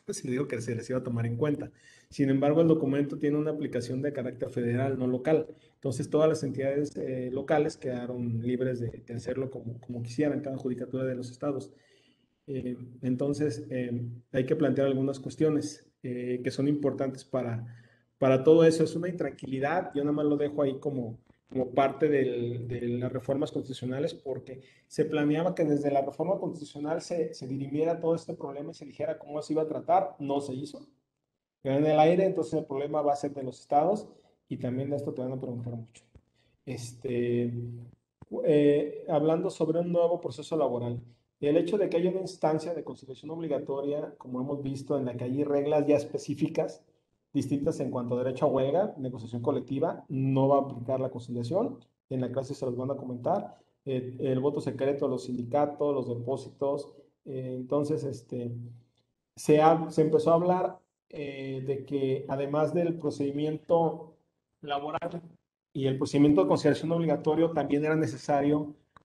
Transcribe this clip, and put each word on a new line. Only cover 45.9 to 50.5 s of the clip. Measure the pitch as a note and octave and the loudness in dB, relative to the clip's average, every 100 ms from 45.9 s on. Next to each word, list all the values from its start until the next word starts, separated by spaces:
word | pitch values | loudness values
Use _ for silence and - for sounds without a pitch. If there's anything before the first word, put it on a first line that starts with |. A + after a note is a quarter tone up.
| D3 | 4
específicas, | - C#3 - C#3 D3+ - D#3+ - _ _ _ _ _ | 2 -6 -6 -2 -2 0 -4 -6 _ _ _ _ _
distintas | C#3 - C#3+ D3 - | -2 0 0 -2 -2
en | C3+ | -4
cuanto | B2 A#2+ B2 | -4 -2 -2
a | |
derecho | B2+ B2+ C#3+ | -2 0 2
a | |
huelga, | C3 C3 D#3+ G#3+ - | 2 2 2 0 -4
negociación | C3 A#2 A2 A#2+ | -8 -8 -8 -4
colectiva, | A#2+ C3 - C3+ E3 - - | -2 -2 -2 -2 -2 -4 -6
no | C3+ C3+ C3+ | -2 2 4
va | C3+ | 6